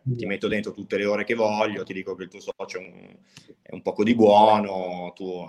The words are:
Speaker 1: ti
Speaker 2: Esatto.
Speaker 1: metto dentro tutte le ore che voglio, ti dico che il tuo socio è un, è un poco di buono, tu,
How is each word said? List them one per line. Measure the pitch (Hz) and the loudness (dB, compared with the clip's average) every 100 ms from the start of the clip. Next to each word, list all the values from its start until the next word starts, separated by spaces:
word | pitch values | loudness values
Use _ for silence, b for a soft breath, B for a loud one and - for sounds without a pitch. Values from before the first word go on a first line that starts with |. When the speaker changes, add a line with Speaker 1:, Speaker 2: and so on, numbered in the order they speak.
Speaker 1:
ti | 127 | -8
Speaker 2:
Esatto. | 120 107 | -6 -6
Speaker 1:
metto | 98 107 | -6 -4
dentro | 107 104 | -4 -6
tutte | - 98 101 | -12 -8 -4
le | 101 | -2
ore | 104 | -2
che | 104 | -2
voglio, | 117 107 104 110 101 | -2 0 0 -2 -4
ti | 92 | -10
dico | 95 95 | -10 -10
che | 90 | -12
il | 92 | -12
tuo | 101 | -16
socio | 95 - 98 92 | -14 -12 -12 -14
è | |
un, | 92 92 95 - B B B B | -16 -20 -20 -20 B B B B
è | - | -18
un | 92 | -8
poco | - - | -6 0
di | 107 | 2
buono, | 117 107 104 110 107 101 95 90 90 87 - | 6 8 8 8 6 0 -6 -8 -8 -12 -12
tu, | 92 90 | -10 -10